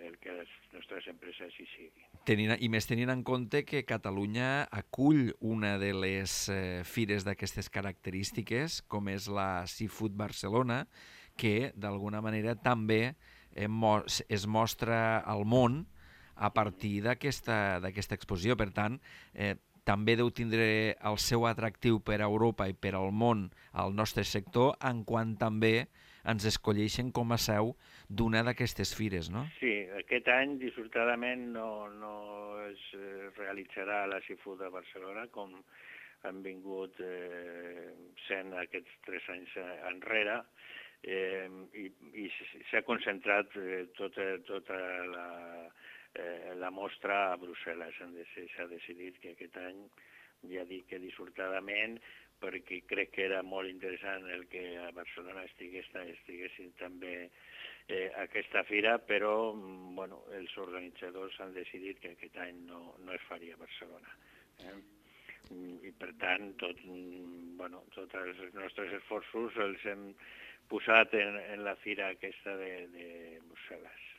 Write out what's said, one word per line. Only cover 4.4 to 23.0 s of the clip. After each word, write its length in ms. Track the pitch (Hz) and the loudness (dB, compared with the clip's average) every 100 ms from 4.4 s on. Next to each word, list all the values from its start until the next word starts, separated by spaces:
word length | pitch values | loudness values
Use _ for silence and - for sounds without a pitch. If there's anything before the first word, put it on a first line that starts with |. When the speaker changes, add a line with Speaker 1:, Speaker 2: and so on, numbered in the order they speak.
| 127 139 - | 2 2 0
Speaker 2:
acull 640 | 104 - - 139 156 117 - | -4 -4 6 8 10 8 2
una 380 | 110 113 104 101 | 0 2 2 4
de 160 | 98 | 4
les, 560 | 98 95 95 95 - - | 4 2 2 0 0 0
eh, 320 | 98 92 90 | 0 0 -2
fires 400 | 90 - 104 104 | -2 0 2 2
d'aquestes 460 | 95 98 98 - - | 2 -2 -2 -4 -4
característiques, 1120 | - 98 90 - 92 98 - 98 117 165 - | -4 -4 -4 -6 -4 -2 -2 0 0 0 -4
com 260 | - 104 98 | -4 -2 -2
és 200 | 98 98 | -2 -2
la 380 | 101 95 92 90 | 0 0 0 -2
Seafood 500 | - 107 - 113 101 | -4 -4 -2 -2 -2
Barcelona, 720 | 104 - 98 113 123 123 - - - - - - | -4 -4 2 2 4 0 -4 -12 -20 -20 -16 0
que 340 | 113 107 135 101 | 4 4 2 -2
d'alguna 460 | 101 101 104 107 | -4 -2 -2 -2
manera 340 | 110 110 110 120 | 0 0 0 2
també, 580 | 131 120 110 110 120 - - - - | 4 4 6 6 6 0 -14 -20 -14
eh, 140 | - 104 | -2 0
mos-, 560 | 110 110 107 - - - | 6 8 6 4 -2 2
es 200 | 104 104 | 0 4
mostra 720 | 110 113 - 113 113 113 110 | 4 4 2 2 4 6 4
al 260 | - 104 107 | 2 2 6
món 400 | 127 120 139 - - - - - - | 8 8 6 -2 -12 -20 -20 -20 -2
a 120 | 101 | 4
partir 500 | - 104 90 107 101 | 6 4 2 0 2
d'aquesta, 760 | 110 123 147 - - 107 98 90 | 2 2 0 0 2 2 4 2
d'aquesta 360 | 95 101 - 104 | 0 -2 -2 -4
exposició. 420 | - 95 101 117 | 0 2 4 4
Per 140 | 104 | 4
tant, 240 | 104 107 127 - - - - | 2 2 0 -8 -20 -14 -2
eh, 200 | 104 - - _ - | 0 -2 -6 _ 0
també 300 | 101 107 117 | 4 6 6
deu 160 | 120 | 6
tindre 640 | - 117 110 110 110 110 - | 2 2 6 6 6 4 2
el 200 | 104 107 | 0 2
seu 260 | - 117 117 | 4 6 6
atractiu 560 | 113 113 - 123 110 | 4 0 4 6 6
per 160 | - 104 | 4 2
a 40 | 104 | 4
Europa 420 | 107 117 107 98 | 6 6 4 0
i 60 | |
per 220 | 92 98 | 0 0
al 160 | 95 | 2